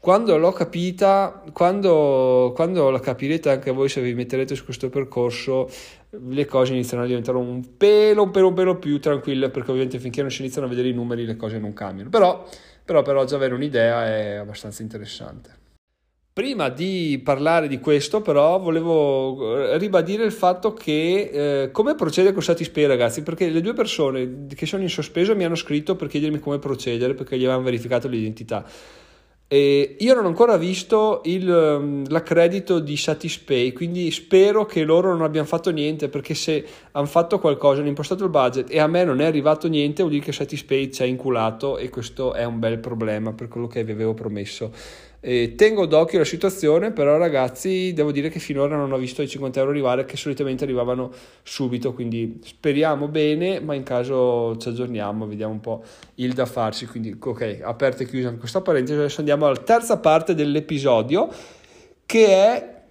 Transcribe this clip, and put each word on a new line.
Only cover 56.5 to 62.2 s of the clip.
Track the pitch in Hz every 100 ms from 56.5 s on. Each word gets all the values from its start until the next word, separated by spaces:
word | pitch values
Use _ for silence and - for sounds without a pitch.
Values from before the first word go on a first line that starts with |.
| 123 110 107 120
Quindi, | 120 113 95
ok, | - 117 117 101
aperta | - 113 135 127
e | 143
chiusa | 131 123
questa | 117 120 190
parentesi, | 185 151 127 147
adesso | 147 143
andiamo | 147 147 151
alla | 127
terza | - 233 233 208
parte | 160 160 165 165
dell'episodio, | 147 147 147 151 135 117 120 170 330 - - - _ - _ _ _
che | 226